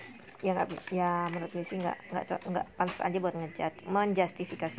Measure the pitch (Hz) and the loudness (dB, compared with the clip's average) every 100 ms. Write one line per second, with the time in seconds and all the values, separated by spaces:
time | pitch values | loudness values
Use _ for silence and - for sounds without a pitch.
0 | - - - - 190 180 175 170 - 185 | -12 -16 -18 -2 2 2 2 -2 -2 2
1 | 175 175 175 170 170 175 175 190 175 - | 4 2 2 -2 -4 -4 -4 -2 0 -2
2 | - 180 - - - 180 - - 180 - | -4 -4 -2 -2 0 -2 -2 0 0 2
3 | - 185 180 165 160 - 160 - - 196 | 0 2 0 0 -4 -2 -2 -2 0 2
4 | 208 190 175 - 180 - 160 | 4 6 4 2 -6 -4 -4